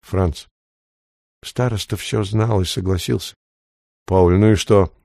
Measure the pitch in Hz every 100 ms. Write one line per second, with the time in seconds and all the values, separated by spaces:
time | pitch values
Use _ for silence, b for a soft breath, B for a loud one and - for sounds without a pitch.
0 | _ 95 90 73 - _ _ _ _ _
1 | _ _ _ _ - - 123 107 - 101
2 | - 113 101 107 110 104 90 - 92 92
3 | - 120 - _ _ _ _ _ _ _
4 | - 95 90 92 107 104 - 104 90 _